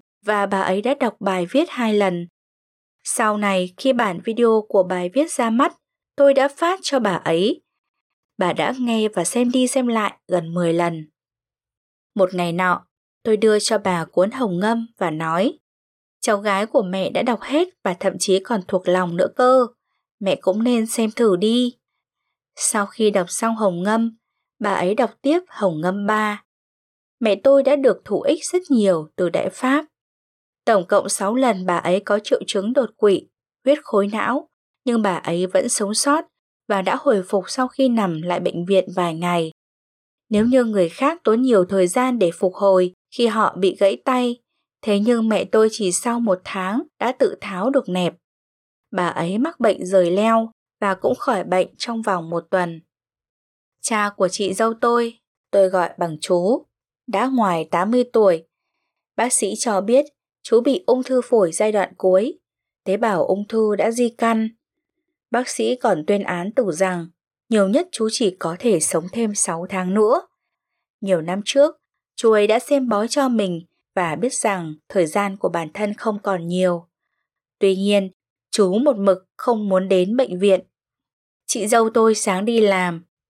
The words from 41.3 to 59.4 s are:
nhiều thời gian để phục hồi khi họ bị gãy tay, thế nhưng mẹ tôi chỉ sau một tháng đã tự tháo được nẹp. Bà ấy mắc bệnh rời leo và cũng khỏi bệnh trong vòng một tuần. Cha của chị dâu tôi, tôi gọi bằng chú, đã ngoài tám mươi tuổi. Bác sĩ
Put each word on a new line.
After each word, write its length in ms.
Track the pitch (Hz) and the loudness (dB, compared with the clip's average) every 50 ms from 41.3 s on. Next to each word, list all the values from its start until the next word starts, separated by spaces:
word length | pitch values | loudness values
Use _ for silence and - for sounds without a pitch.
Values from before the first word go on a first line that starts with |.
| 220 233 | 2 2
nhiều 220 | 262 262 233 190 180 | 2 4 4 4 4
thời 220 | 185 202 196 180 | 2 2 2 2
gian 320 | 175 - 247 254 254 247 233 | 2 2 0 0 0 0 0
để 120 | 190 170 | 0 0
phục 240 | 170 - 208 185 - | 0 0 -2 -2 0
hồi 400 | - 202 196 190 185 180 180 - _ _ _ - | 0 2 4 4 4 2 0 -4 _ _ _ -4
khi 100 | - 240 | -2 -2
họ 300 | 226 208 220 208 - - | 0 0 0 0 0 0
bị 200 | 175 196 185 190 - | 0 0 0 2 2
gãy 160 | 302 - - - _ | 2 0 0 0 _
tay, 320 | 269 254 254 247 240 240 - _ _ _ _ _ _ _ _ | -2 -2 0 -2 -2 -4 -8 _ _ _ _ _ _ _ _
thế 160 | - 220 202 202 | -2 -2 0 2
nhưng 300 | 208 240 240 226 226 220 | 2 2 2 2 0 0
mẹ 160 | 214 180 - | 0 0 -2
tôi 240 | - - 220 220 220 | 0 2 2 2 2
chỉ 220 | 220 - 208 180 | 0 -2 -2 -2
sau 280 | 175 - - 240 233 240 | -2 -2 -4 -4 -2 -2
một 200 | 233 214 185 185 - | 0 0 -2 -2 -4
tháng 380 | - - 196 185 190 208 262 359 - _ - | -8 -8 -6 -4 -4 -4 -4 -6 -8 _ -4
đã 140 | - 254 | -4 -4
tự 220 | 277 - 247 185 151 - | 0 0 0 0 0 -4
tháo 300 | - 202 196 180 202 254 | -10 -10 -6 -4 -2 0
được 180 | 277 269 - - | 0 0 0 0
nẹp. 260 | 180 180 180 165 175 _ _ _ _ _ _ _ _ _ _ _ _ _ _ _ | -2 -2 -2 -2 -4 _ _ _ _ _ _ _ _ _ _ _ _ _ _ _
Bà 180 | - 180 175 165 | -4 -4 -4 -2
ấy 300 | - - 165 175 190 220 | -4 -4 -4 -4 -2 -2
mắc 220 | 269 330 - - | -2 -4 -2 0
bệnh 260 | 233 220 185 - - | 0 0 0 0 -2
rời 240 | 180 196 190 175 170 | 0 2 2 4 4
leo 400 | 180 196 214 226 226 226 226 226 - _ _ _ _ _ | 2 2 2 4 2 2 0 -2 -8 _ _ _ _ _
và 140 | 214 196 190 | -2 -2 -2
cũng 200 | - - 247 247 | -2 -2 -2 -2
khỏi 300 | - - 277 226 185 - | -2 -2 -2 -2 -2 -2
bệnh 240 | 175 180 185 - - _ | 0 0 0 0 0 _
trong 260 | - - - 233 226 | -10 -10 -8 -8 -4
vòng 280 | 220 214 190 175 165 165 | -4 -2 -4 -4 -4 -6
một 140 | 170 165 165 _ | -6 -8 -4 _
tuần. 300 | - 185 180 170 165 160 - _ _ _ _ _ _ _ _ _ _ _ _ _ _ _ _ _ _ _ | -2 -2 -2 -4 -6 -12 -18 _ _ _ _ _ _ _ _ _ _ _ _ _ _ _ _ _ _ _
Cha 300 | - - 220 208 208 202 202 | -8 -4 -2 -2 -2 -4 -2
của 120 | - 196 180 | -2 -2 -2
chị 260 | - - 202 185 190 | -2 -4 -4 -4 -2
dâu 200 | - 220 226 226 | -2 -2 -2 -2
tôi, 440 | 226 - 233 233 240 233 233 226 _ _ _ _ _ _ _ | -2 0 0 0 0 -2 -4 -6 _ _ _ _ _ _ _
tôi 180 | - 202 190 185 | 2 2 2 4
gọi 220 | 196 185 170 - - - | 2 0 -2 -2 -4 -6
bằng 180 | 175 170 156 151 | -6 -6 -6 -6
chú, 460 | - - 185 175 175 202 254 349 - _ _ _ _ _ _ _ _ | -2 0 0 2 2 2 0 0 -2 _ _ _ _ _ _ _ _
đã 200 | - 233 202 240 | -4 -2 -2 0
ngoài 420 | 269 269 240 214 185 175 165 - - | 0 2 2 2 2 0 0 -2 -2
tám 200 | - 170 185 214 | -2 0 0 2
mươi 140 | 240 247 247 247 | 2 0 0 2
tuổi. 320 | - 226 214 190 170 165 - _ _ _ _ _ _ _ _ _ _ _ _ _ _ | 2 4 4 4 4 2 -2 _ _ _ _ _ _ _ _ _ _ _ _ _ _
Bác 160 | - 226 254 | -4 -2 0
sĩ 220 | - - | 0 -2